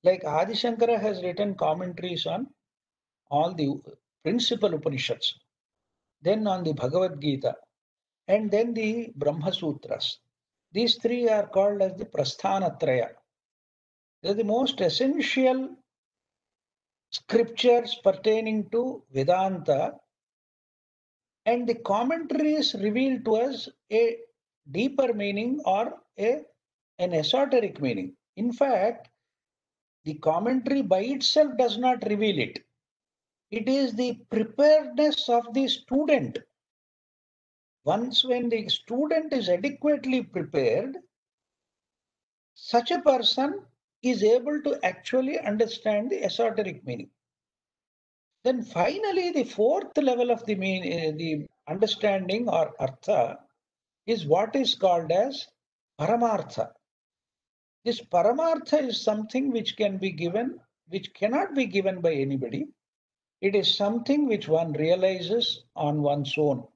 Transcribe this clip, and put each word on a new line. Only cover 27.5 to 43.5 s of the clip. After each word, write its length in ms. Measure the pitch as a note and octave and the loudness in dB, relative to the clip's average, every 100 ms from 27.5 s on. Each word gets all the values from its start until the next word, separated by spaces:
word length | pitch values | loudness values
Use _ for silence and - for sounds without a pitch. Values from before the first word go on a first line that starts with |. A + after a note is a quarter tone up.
| B3+ G3+ D3 | 2 0 -2
meaning. 340 | C3+ G#2 F#2 - _ - | -2 -2 -6 -12 _ -6
In 160 | A#3 | -6
fact, 560 | A#3+ C#4 G#3+ G#3 A#3+ - _ _ _ _ _ _ _ _ _ | 0 2 4 0 -2 -16 _ _ _ _ _ _ _ _ _
the 100 | D#3 | -12
commentary 680 | D3 D#3 D#3+ A3+ C4 A3+ C#4 | -2 0 0 0 0 0 0
by 180 | G3+ F#3 | 2 2
itself 560 | A#3 C4+ - D4+ D4+ A#3 | 0 -2 2 4 4 6
does 220 | A#3+ G#3+ | 4 4
not 240 | B3+ B3 - | 0 2 0
reveal 340 | G#3 G#3+ E3 | 0 2 2
it. 240 | A2+ - _ _ _ _ _ _ _ _ _ | -2 -6 _ _ _ _ _ _ _ _ _
It 160 | A3 A3 | -4 0
is 260 | C#4 C4 | 2 0
the 240 | G#3+ B3 A#3 _ | 0 -2 -4 _
preparedness 960 | A3 A3 - D4 D#4 C4 A#3+ D4+ - - | -2 -2 4 6 6 4 2 2 2 2
of 260 | A#3+ A#3 | 2 2
the 140 | A3+ C4+ | -2 0
student. 720 | - _ C4+ D4+ C#4 B2+ - - _ _ _ _ _ _ _ _ _ _ _ _ _ | -2 _ 0 4 2 2 -8 -12 _ _ _ _ _ _ _ _ _ _ _ _ _
Once 400 | C#3+ G3 B3 - | -2 -2 0 -2
when 240 | B3+ B3 A#3+ | 0 0 0
the 200 | A3+ F#3 | -2 -2
student 640 | - - A#3+ D4+ D#4+ D#4 | -6 -4 -2 0 0 0
is 160 | C4+ F3+ | -2 0
adequately 760 | F3+ C#4 C#4 D4 D4 C4+ B3+ | 0 0 -2 0 0 0 -2
prepared, 760 | G#3 F3+ D3 D3+ A#2+ E3+ C4 D#4 _ _ _ _ _ _ _ _ _ _ _ _ _ _ _ | -2 -6 -2 0 2 2 -2 -10 _ _ _ _ _ _ _ _ _ _ _ _ _ _ _
such 360 | - - A#3 A#3+ | -20 0 0 2
a 100 | F4 | 2
person 600 | C#4+ B3+ G#3+ - C#4 | 4 4 2 0 -2